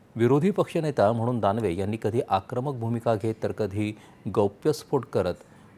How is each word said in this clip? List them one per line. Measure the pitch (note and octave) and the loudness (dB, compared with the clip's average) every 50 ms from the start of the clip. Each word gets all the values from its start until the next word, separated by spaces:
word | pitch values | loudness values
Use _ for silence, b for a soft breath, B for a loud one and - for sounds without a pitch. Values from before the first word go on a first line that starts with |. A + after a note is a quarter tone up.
| _ - - | _ -8 -2
विरोधी | A2+ A#2 A#2+ C3+ D3 D3 G3+ | 2 4 4 4 4 4 2
पक्षनेता | G3 F#3+ E3 - - E3+ D#3 D3+ C3+ - G2+ G#2 | 2 0 0 0 0 -2 -2 0 2 4 4 4
म्हणून | A#2 A2+ A2+ B2 B2+ A2+ | 4 2 0 0 0 2
दानवे | G2+ G2 G2+ A#2 A2 F#2 E2+ | 2 2 2 2 0 0 0
यांनी | F#2+ G2 G2+ A2 A2 - | 0 -2 -2 -4 -2 -2
कधी | G#2+ G#2+ A#2+ - - | -2 -2 -2 -2 0
आक्रमक | G2+ F#2+ - - B2 B2 B2+ D3 C3+ | -2 -2 -2 -2 -6 -6 -4 -6 -6
भूमिका | A#2+ A2+ A2+ A#2+ A#2 - A#2+ A2+ | -4 -4 -4 -4 -2 0 0 0
घेत, | G2+ A2 A2+ A2 - - | 0 0 -4 -4 -4 -4
तर | G#2 | -6
कधी | G2 - G#2+ F#2+ F#2+ G#2+ G#2 G#2+ G#2+ B B B B B B G#2+ F#2+ | -4 -4 -4 -4 -2 -4 -4 -4 -4 B B B B B B -4 2
गौप्यस्फोट | A#2 G2+ G2+ - - - D#3 D3+ - - - D3 C3 A#2 | 2 2 2 0 -2 -2 -2 -2 -2 -4 -2 -2 -2 -2
करत | - - A2+ F2+ F2+ E2+ - - B B B B B B | -2 -2 -2 -2 -2 -4 -6 -10 B B B B B B